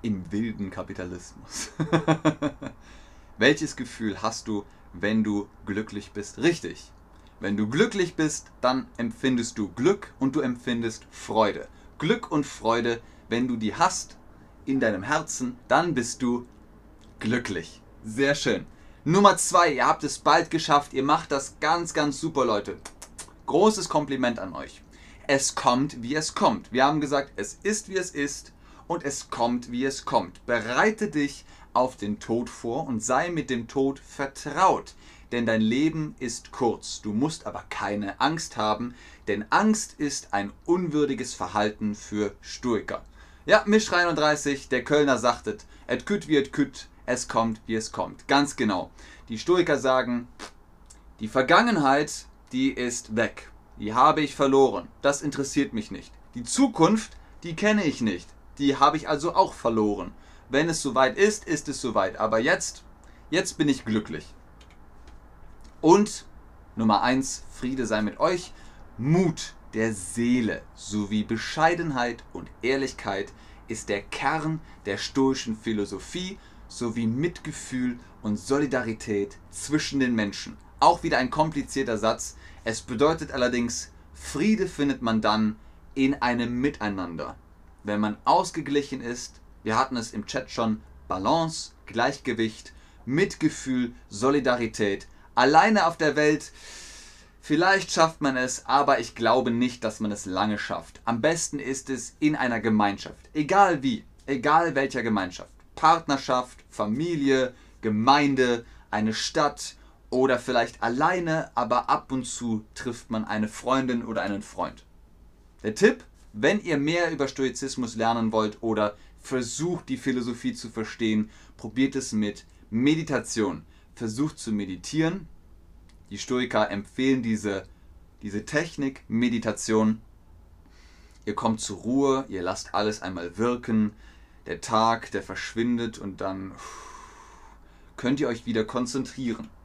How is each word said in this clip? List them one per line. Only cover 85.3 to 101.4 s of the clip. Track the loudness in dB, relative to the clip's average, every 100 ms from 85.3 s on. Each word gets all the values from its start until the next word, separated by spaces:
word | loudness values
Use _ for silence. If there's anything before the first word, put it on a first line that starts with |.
| 2 0 -2 -16 -20 -10
in | 0 2 2
einem | 0 0 -2 0
Miteinander. | -2 -2 -6 -4 -8 -8 -10 -12 -20 -20 -20 -12
Wenn | -4 0
man | 0 -2
ausgeglichen | 2 2 2 -6 -2 -2 -2 -8
ist, | -8 -8 -10 -16 -20 -10
wir | -2 0
hatten | 0 -2
es | -6
im | -8 -6
Chat | -6 -6
schon, | -2 0 0 -6 -20 -6
Balance, | -2 2 2 0 -4 -12 -16 -6
Gleichgewicht, | 0 0 0 -4 -2 -2 -2 -20 -20 -20 -16
Mitgefühl, | -2 0 0 2 -2 -2 -4 -2 -2 -6 -16
Solidarität. | 0 2 4 2 0 -2 0 0 0 -8 -20 -4
Alleine | 4 6 8 6 4 2
auf | 2
der | 0 4
Welt, | 4 4 -2 -18 -20 -18 -18 -20 -20 -20 -20 -20
vielleicht | -2 2 4 4 2
schafft | 2 2 4
man | -2 0
es, | -2 -4 2
aber | 4 4 2
ich | 0
glaube | 0 4 4 4
nicht, | 0 0 0
dass | -6 -4
man | -6
es | -4 -4
lange | -2 0 -2
schafft. | -4 -6 -8 -10
Am | -4 0
besten | 2 0